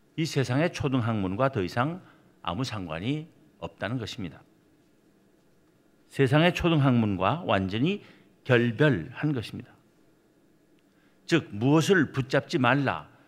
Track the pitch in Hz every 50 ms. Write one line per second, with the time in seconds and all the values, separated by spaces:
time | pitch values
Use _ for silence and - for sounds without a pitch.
0 | _ _ - - 160 143 - 143 131 - 123 139 160 175 180 - - 143 127 131
1 | 110 113 113 107 95 90 95 101 131 135 131 107 90 87 - 120 123 151 170 185
2 | - - - _ _ _ _ _ - - 87 123 131 123 110 107 92 80 78 80
3 | 95 120 147 151 156 - _ _ _ _ _ - - - - - 101 98 120 131
4 | 110 92 - - 98 87 - - - _ _ _ _ _ _ _ _ _ _ _
5 | _ _ _ _ _ _ _ _ _ _ _ _ _ _ _ _ _ _ _ _
6 | _ _ - - 139 123 139 151 165 180 170 - - 175 165 151 135 139 123 120
7 | 113 107 98 90 90 98 131 165 185 - 113 98 98 95 92 110 127 170 202 202
8 | - - - - _ _ _ _ - - 127 120 120 120 113 107 147 151 127 87
9 | 76 98 120 - - 151 151 123 98 - - 98 - - - _ _ _ _ _
10 | _ _ _ _ _ _ _ _ _ _ _ _ _ _ _ _ _ _ _ _
11 | _ _ _ _ _ - 170 156 - - - 101 113 135 147 165 151 170 196 185
12 | 135 - - 135 127 - - 139 - - - 160 127 120 131 143 139 120 92 78
13 | 76 - - _ _